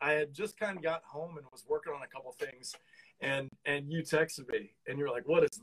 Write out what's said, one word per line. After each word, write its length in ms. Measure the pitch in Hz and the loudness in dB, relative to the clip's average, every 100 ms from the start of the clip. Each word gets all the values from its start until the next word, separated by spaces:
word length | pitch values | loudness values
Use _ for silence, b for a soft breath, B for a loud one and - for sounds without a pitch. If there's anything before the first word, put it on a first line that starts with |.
I 120 | 143 | 2
had 200 | 151 151 | 4 2
just 260 | 143 208 - | -2 -6 -2
kinda 220 | 208 190 | -4 0
got 220 | 160 165 - | 0 0 -4
home 320 | 143 170 160 | -8 -8 -10
and 100 | 135 | -16
was 140 | - - | -10 -2
working 280 | 151 165 | -2 -2
on 80 | 143 | -8
a 60 | 127 | -10
couple 260 | - - | -12 -12
things, 420 | - 143 127 127 - B B B - | -8 -8 -8 -12 -14 B B B -6
and, 280 | 135 139 135 - 143 | -2 0 -2 -4 -2
and 240 | 143 143 | 0 0
you 120 | 165 | -2
texted 480 | 160 156 165 - 131 | 2 4 4 -2 -2
me, 240 | 147 - _ - | -2 -2 _ -6
and 120 | 135 | -2
you're 100 | 143 | -2
like, 160 | 120 139 | -2 2
"What 160 | 165 | 6
is 160 | 151 - | 6 4